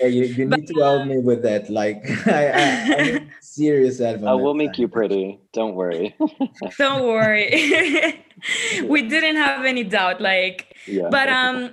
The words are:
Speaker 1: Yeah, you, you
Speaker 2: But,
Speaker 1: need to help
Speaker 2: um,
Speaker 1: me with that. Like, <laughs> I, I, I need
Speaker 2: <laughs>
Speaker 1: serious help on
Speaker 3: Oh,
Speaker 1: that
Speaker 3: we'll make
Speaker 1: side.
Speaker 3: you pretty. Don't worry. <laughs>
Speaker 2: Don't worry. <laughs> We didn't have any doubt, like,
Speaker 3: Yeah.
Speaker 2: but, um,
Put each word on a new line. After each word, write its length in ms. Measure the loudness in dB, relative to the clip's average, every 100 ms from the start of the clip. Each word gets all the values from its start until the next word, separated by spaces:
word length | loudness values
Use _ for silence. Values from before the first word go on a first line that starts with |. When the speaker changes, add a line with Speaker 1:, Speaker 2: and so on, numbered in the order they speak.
Speaker 1:
Yeah, 80 | 0
you, 160 | 2 0
you 200 | 0 0
Speaker 2:
But, 140 | 0
Speaker 1:
need 60 | 0
to 60 | 0
help 220 | 2 2
Speaker 2:
um, 60 | 0
Speaker 1:
me 100 | 0
with 240 | 2 2
that. 280 | 2 -2 -2
Like, 340 | -2 -2 -4 -6
<laughs> 160 | -4 0
I, 220 | 2 2
I, 480 | 2 2 2 0 0
I 40 |
need 280 | 0 -2 -6
Speaker 2:
<laughs> 60 | -16
Speaker 1:
serious 580 | -16 -2 2 4 4 2
help 200 | -2 -2
on 100 | 0
Speaker 3:
Oh, 80 | 2
Speaker 1:
that 60 |
Speaker 3:
we'll 100 | 2
make 200 | 0 -2
Speaker 1:
side. 40 | 0
Speaker 3:
you 100 | -2
pretty. 520 | 0 0 0 -2 -8 _
Don't 200 | -4 -4
worry. 400 | -2 -4 -2 -4 -2 -4 -2 -8
<laughs> 320 | -6 -10 -2
Speaker 2:
Don't 280 | -2 0 0
worry. 1160 | 2 2 2 2 0 2 2 2 0 0 -4 -12
<laughs> 60 | -16 -8 -6 -4 -4 0
We 140 | 0
didn't 340 | 0 0 0 2
have 280 | 0 0
any 200 | -2 -2
doubt, 360 | -2 0 0 0
like, 540 | 0 0 0 -4 -14 -20 -6
Speaker 3:
Yeah. 220 | -4 0
Speaker 2:
but, 180 | 2 2
um, 420 | 2 0 -2 -6